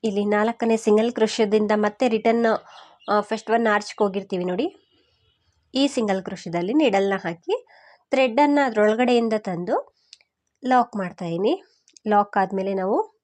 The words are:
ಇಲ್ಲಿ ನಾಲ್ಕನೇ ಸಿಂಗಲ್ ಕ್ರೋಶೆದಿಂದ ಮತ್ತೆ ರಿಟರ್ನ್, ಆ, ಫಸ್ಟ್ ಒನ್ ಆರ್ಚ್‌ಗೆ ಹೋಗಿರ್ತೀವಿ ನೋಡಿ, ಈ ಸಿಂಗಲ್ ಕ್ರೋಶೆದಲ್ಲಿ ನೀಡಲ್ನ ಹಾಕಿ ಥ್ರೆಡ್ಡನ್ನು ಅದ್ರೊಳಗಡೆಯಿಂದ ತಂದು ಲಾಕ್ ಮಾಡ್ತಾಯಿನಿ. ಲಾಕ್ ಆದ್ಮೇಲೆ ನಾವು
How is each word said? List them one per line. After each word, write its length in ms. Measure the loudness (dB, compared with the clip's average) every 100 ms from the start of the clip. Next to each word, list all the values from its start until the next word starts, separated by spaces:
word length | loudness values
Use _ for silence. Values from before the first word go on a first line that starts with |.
ಇಲ್ಲಿ 200 | -2 -2
ನಾಲ್ಕನೇ 520 | 0 0 0 -2 0 0
ಸಿಂಗಲ್ 360 | 2 2 2
ಕ್ರೋಶೆದಿಂದ 580 | 0 -2 0 0 2 2
ಮತ್ತೆ 340 | 0 0 0 -2
ರಿಟರ್ನ್, 380 | 0 0 2 2 0 -6 -20 -20 _ -2
ಆ, 100 | -2
ಫಸ್ಟ್ 300 | -2 -8 -2
ಒನ್ 160 | 0 2
ಆರ್ಚ್‌ಗೆ 380 | 0 -2 -2
ಹೋಗಿರ್ತೀವಿ 400 | -2 -2 -6 -6
ನೋಡಿ, 320 | -4 -2 -4 -8 _ _ _ _ _ _ _ _ _
ಈ 120 | -2 0
ಸಿಂಗಲ್ 380 | 0 -2 -2
ಕ್ರೋಶೆದಲ್ಲಿ 500 | -4 -10 -6 -4 0
ನೀಡಲ್ನ 380 | 2 2 2 0 -2
ಹಾಕಿ 500 | -6 -8 -4 -6 -6 -20 -20 _ _
ಥ್ರೆಡ್ಡನ್ನು 560 | 0 2 4 4 4 2
ಅದ್ರೊಳಗಡೆಯಿಂದ 680 | 2 2 2 2 2 2 -2
ತಂದು 580 | -4 -6 -4 -4 -6 _ _ -20 _ _ _ _
ಲಾಕ್ 320 | 0 2 2 -4
ಮಾಡ್ತಾಯಿನಿ. 680 | -8 -8 -6 -2 -2 -2 _ _ _ _ 0
ಲಾಕ್ 280 | 0 2 0
ಆದ್ಮೇಲೆ 380 | -2 -2 -4
ನಾವು 420 | -4 -2 -2 -4 _